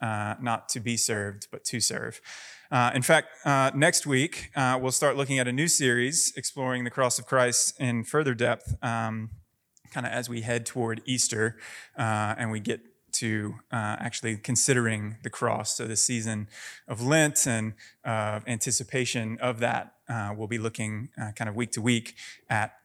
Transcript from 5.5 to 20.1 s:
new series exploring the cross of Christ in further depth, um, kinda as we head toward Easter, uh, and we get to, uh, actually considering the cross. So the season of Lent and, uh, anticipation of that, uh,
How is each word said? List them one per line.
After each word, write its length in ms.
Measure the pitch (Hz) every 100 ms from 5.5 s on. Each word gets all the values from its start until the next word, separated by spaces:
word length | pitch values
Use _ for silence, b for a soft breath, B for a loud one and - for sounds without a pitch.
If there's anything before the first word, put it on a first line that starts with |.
new 140 | 127 165
series 680 | - 135 120 127 165 - -
exploring 480 | - 143 127 123
the 60 | 123
cross 280 | 135 123 -
of 80 | 117
Christ 480 | 131 123 117 - -
in 240 | 131 117
further 280 | 113 151 147
depth, 440 | 117 120 117 - -
um, 500 | 123 117 113 110 110 - _ _ _ _ -
kinda 180 | 131 123
as 180 | 117 120
we 140 | 120
head 220 | 113 120
toward 380 | 113 127 113 110
Easter, 540 | - 127 - 110 113 - B B B -
uh, 380 | 113 107 107 107
and 140 | 113
we 80 | 110
get 200 | 101 113 - _ _
to, 420 | - 117 107 104 107 _
uh, 240 | 120 107 107
actually 380 | 123 - 113 107
considering 800 | - 117 - 131 113 107 107 110
the 60 | 120
cross. 460 | - 117 110 117 -
So 120 | 117
the 80 | 110
season 500 | - 120 110 107 104 B B B -
of 160 | 110
Lent 420 | 123 160 147 147
and, 300 | 135 113 110 104 B B
uh, 340 | - 110 107 107 117
anticipation 920 | 113 - - - 135 123 123 110 117
of 180 | 123 113
that, 360 | 120 123 - _
uh, 240 | -